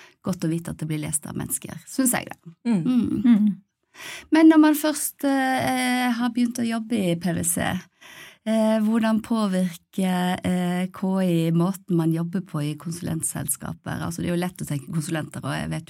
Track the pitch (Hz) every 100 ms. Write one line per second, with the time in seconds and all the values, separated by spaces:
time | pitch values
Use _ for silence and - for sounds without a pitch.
0 | - _ - 180 170 170 170 160 156 156
1 | 151 - - - - - - - - -
2 | 262 233 - - - - 240 208 160 247
3 | 208 - 240 220 208 180 - _ _ -
4 | - - - 311 320 320 302 302 311 294
5 | - - 277 269 262 262 - 254 254 247
6 | 247 233 240 240 240 247 233 226 220 233
7 | 180 170 180 170 170 - - 180 - _
8 | - - - - - 220 220 220 214 226
9 | 220 220 - 226 208 185 185 170 _ -
10 | 185 180 180 180 180 180 180 180 185 -
11 | 185 190 185 165 165 170 175 190 - 170
12 | 160 165 170 185 185 156 147 151 170 170
13 | 175 160 - 160 - - - 170 - -
14 | 175 170 175 175 180 180 151 147 - 160
15 | 147 160 147 - 135 151 151 160 165